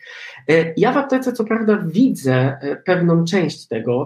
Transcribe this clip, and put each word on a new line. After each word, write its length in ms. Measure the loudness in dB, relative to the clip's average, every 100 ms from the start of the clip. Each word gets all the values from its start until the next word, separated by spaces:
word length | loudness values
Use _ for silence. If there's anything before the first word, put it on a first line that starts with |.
| -20 -20 -18 -10 0
E, 260 | 2 2 0
ja 160 | 0
w 40 | 0
aptece 360 | 0 -2 -2
co 120 | -4
prawda 400 | -2 0 2 0 0
widzę, 720 | 2 2 2 0 2 0 -2
e, 160 | -6 -6
pewną 480 | -2 2 2 2
część 420 | 2 0 -2 -4 -8
tego, 380 | -6 -2 -2